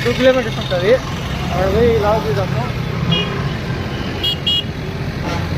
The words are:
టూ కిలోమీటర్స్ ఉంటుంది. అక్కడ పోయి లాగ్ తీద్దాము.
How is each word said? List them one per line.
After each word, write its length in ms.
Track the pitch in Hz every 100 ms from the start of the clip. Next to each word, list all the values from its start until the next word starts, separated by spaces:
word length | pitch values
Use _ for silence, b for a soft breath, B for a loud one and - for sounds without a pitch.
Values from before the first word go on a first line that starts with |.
| 240
టూ 60 |
కిలోమీటర్స్ 460 | 247 262 254 220 226
ఉంటుంది. 340 | 214 180 185
అక్కడ 760 | 254 - - - - - 180 190 208
పోయి 240 | 240 226
లాగ్ 280 | 208 220 220
తీద్దాము. 360 | 208 185 - 123 - - - - - - - - - - - - - - - - - - 208 - - - - - - - - -